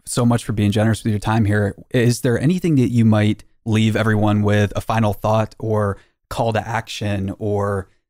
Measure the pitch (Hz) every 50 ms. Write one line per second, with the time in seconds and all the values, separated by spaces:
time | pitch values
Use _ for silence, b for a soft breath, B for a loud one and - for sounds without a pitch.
0 | _ - - 131 120 120 120 117 - - 107 101 107 104 98 107 107 113 110 -
1 | - 120 104 101 - 110 110 113 107 101 107 104 101 101 - - - - - 127
2 | 113 120 120 - - 131 117 - 120 147 185 180 - 170 156 135 123 101 120 117
3 | 110 110 107 107 107 107 107 - - - _ _ _ 117 107 110 110 110 107 104
4 | 107 113 107 104 104 104 104 104 104 104 104 104 104 98 - - - - 113 113
5 | 113 104 98 - - 104 107 110 110 - - - - 110 107 104 104 101 98 b
6 | b b b b _ _ - - 120 117 110 107 101 113 113 113 113 - - -
7 | 110 104 101 101 95 98 - - 110 104 104 101 101 101 101 95 92 - _ _
8 | _ _